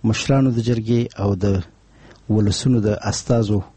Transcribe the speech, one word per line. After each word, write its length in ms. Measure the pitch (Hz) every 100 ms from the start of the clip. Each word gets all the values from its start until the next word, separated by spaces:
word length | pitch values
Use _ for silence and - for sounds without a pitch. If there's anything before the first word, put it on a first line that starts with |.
مشرانو 460 | 110 110 - 139 135 117
د 20 | 113
جرګې 340 | 117 110 120 120 -
او 160 | 101 98
د 100 | 101 95 - _ _ - - - -
ولسونو 580 | 107 104 - 131 120 104
د 100 | 104 -
استازو 500 | 113 - 120 104 104 -